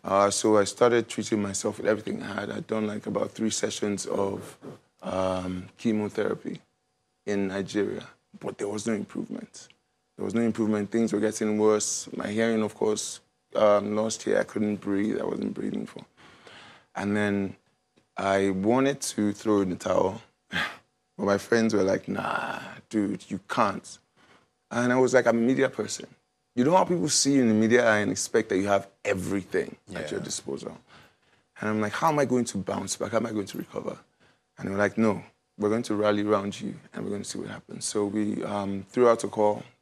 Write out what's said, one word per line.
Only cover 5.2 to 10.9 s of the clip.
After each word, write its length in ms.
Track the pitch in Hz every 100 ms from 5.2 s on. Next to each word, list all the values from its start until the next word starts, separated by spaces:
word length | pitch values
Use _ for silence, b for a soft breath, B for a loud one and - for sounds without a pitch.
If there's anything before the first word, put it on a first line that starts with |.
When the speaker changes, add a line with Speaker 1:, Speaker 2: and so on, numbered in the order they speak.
| 92 92 92 90 95 _
Speaker 1:
chemotherapy 840 | 120 107 104 104 101 - - - _ _ _ _ _ _ -
in 220 | 101 98
Nigeria, 580 | 95 90 104 101 92 - - _ -
but 180 | 107 -
there 100 | 104
was 180 | 107 113
no 60 |
improvement. 760 | 107 - - - - - - - _ _ _ _ -
There 80 |
was 100 | 101
no 80 | 104
improvement. 500 | 117 110 110 107 101